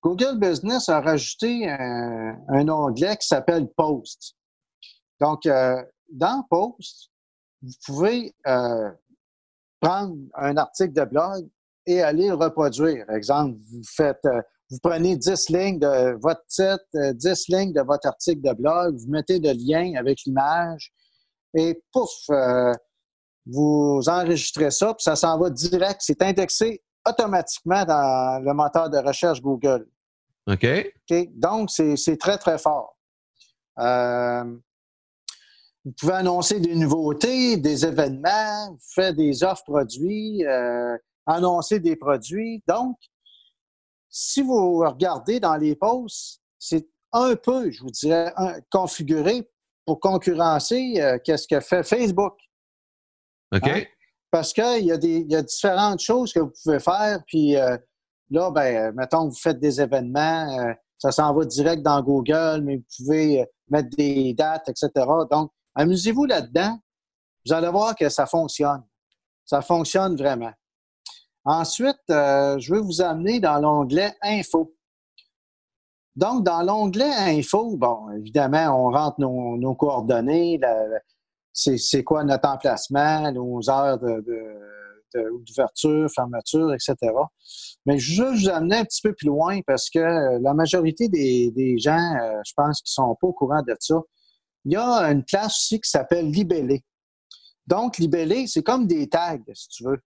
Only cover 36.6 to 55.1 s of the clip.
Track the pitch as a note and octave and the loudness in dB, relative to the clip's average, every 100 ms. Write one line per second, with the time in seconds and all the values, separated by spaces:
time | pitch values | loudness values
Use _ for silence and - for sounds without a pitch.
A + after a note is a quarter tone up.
36.6 | E3+ E3 D#3+ E3 D3+ D3 A3+ C4 B3 G#3+ | 0 2 2 2 0 0 -2 0 0 2
37.6 | D3 C#3+ E3 C#3 C#3+ C3+ D#3 G#3+ G#3+ G#3 | 0 0 0 2 0 0 -2 0 -2 -6
38.6 | G#3 D#3 - - F#3+ D#3 D3+ C3 F3+ F#3 | -10 -14 -6 -2 0 2 0 2 0 -2
39.6 | - D3 B2 B2 E3+ G#3+ G#3+ G#3 D3+ C3 | -2 -2 -2 -4 -4 -4 -6 -4 -2 0
40.6 | B2 A#2+ A#2+ A#2+ _ _ - E3 F3+ F3 | -2 -2 -4 -6 _ _ -4 0 2 0
41.6 | D#3+ G#3 E3+ D#3+ C#3 C3+ A2+ F#3 A3+ A3+ | 0 0 0 -2 0 -2 -2 -8 -8 -8
42.6 | - G3 B3+ B3 _ _ _ _ _ _ | -2 -2 -2 -8 _ _ _ _ _ _
43.6 | _ _ _ _ _ - - - C4+ B3 | _ _ _ _ _ -10 -6 -2 2 2
44.6 | F3+ E3+ E3 B2+ F3+ C#3+ - A#3+ G3 D#3 | 4 4 2 2 -2 -2 -4 -2 0 2
45.6 | D3+ D3 G#3 B3+ A#3 - - - _ _ | 0 0 0 0 -4 -12 -14 -18 _ _
46.6 | - D#3+ D#3 _ _ A3+ B3+ A#3+ A#3+ C4 | -4 -4 -4 _ _ 0 2 2 0 0
47.6 | A3 - C3 - D3 E3 E3+ F3+ F#3 E3+ | -2 -6 -12 -4 0 2 0 -4 -6 -6
48.6 | - F#3+ F#3 - D3 D#3 D3+ A#3+ A3+ _ | -2 -2 -2 -6 -2 0 2 0 -4 _
49.6 | _ _ - D#3 F#3+ F#3+ F#3 E3 E3 D#3 | _ _ -4 0 2 2 0 2 2 2
50.6 | - B3 C4 G#3+ C#3+ B2 - D3+ - D3 | 0 -2 0 2 2 0 0 -2 2 -2
51.6 | - F#3 D#3+ A3 A#3 F3+ G3+ - _ _ | 2 0 2 0 2 0 -2 -4 _ _
52.6 | _ _ _ _ _ _ _ _ _ G2 | _ _ _ _ _ _ _ _ _ 0
53.6 | B2+ E3 - _ _ _ _ E3+ D#3 - | 2 0 -4 _ _ _ _ -2 0 0
54.6 | A#3 A#3+ F3+ E3 E3+ | 2 2 2 2 2